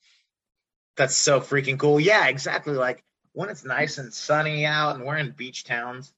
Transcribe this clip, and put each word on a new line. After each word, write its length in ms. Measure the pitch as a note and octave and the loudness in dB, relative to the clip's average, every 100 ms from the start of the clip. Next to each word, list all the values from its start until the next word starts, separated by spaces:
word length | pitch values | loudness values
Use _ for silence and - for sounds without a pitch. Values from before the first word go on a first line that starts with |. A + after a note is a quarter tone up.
| _ _ _ _ _ _ _ _ _ - | _ _ _ _ _ _ _ _ _ -2
That's 200 | C3+ - | 0 2
so 240 | - C3+ | 4 2
freaking 360 | - C#3 C#3 C3+ | 2 -2 -2 0
cool. 200 | D3+ D3 | 4 4
Yeah, 300 | D#3+ G#3+ C#3+ | 6 4 4
exactly. 460 | C#3 F3 F#3 - | 0 -4 -6 -4
Like, 300 | C#3 B2+ B2 _ _ _ | -2 -2 -2 _ _ _
when 160 | - G3 | -10 -8
it's 140 | F#3+ | -10
nice 340 | B2+ B2+ D3+ C#3+ | -6 -2 -2 -4
and 160 | B2 | -10
sunny 500 | - - D3+ D#3 D3+ | -10 0 0 2 0
out 300 | D3+ D3+ D3+ | 0 2 0
and 100 | C#3 | -2
we're 120 | B2+ D#3 | -4 -4
in 160 | C#3 | -4
beach 320 | A2+ B2+ - | -6 -12 -12
towns 480 | - A#2+ B2 B2+ C#3 | -6 -6 -6 -10 -16